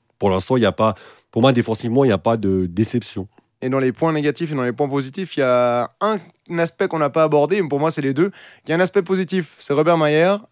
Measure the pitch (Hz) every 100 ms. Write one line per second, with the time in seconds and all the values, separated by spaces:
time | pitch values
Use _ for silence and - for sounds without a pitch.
0 | _ - 101 92 - 131 104 90 110 98
1 | - - _ - 131 120 113 110 120 120
2 | 135 95 117 117 101 95 90 85 113 123
3 | - - 95 _ _ - 127 135 131 117
4 | 165 156 147 - 165 147 123 117 143 139
5 | 131 135 185 - 131 123 123 120 120 -
6 | 202 214 - _ - 170 165 - 190 160
7 | 147 160 156 151 147 202 160 143 156 156
8 | 135 139 196 - - - - 165 180 202
9 | 175 190 185 185 160 - - 143 160 170
10 | 151 151 175 202 -